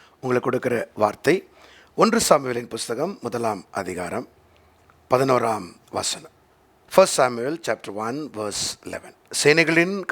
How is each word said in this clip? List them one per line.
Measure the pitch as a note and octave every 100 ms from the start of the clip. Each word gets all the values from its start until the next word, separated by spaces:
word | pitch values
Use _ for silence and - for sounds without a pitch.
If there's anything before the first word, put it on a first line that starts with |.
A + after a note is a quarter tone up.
| -
உங்களுக்கு | _ B2+ B2+
கொடுக்கிற | B2 B2 B2+ A#2 - -
வார்த்தை | G#2 G#2 - F#3+ - _ - - _ -
ஒன்று | G3+ A3+ -
சாமுவேலின் | D3+ C3 A#2+ A#2+
புஸ்தகம் | A2+ - A#2 E3+ G3
முதலாம் | A#2 A#2+ A2+ G2+ -
அதிகாரம் | - F2+ F2+ F2 G2+ - _ _ _ _ _ _ _ -
பதினோராம் | B2+ C3+ B2 A#2 G#2+ F2 - _
வசனம். | - - - - _ _ _ _ _ _ -
First | F#3+ -
Samuel | B2+ A#2 B2 D#3+ -
chapter | G#2+ -
one | G2+ A2 C#3 C#3+
verse | G#2+ G#2+ G2 - -
eleven. | - - - - - -
சேனைகளின் | C#3+ D#3+ D#3 E3 F3+ G3+ -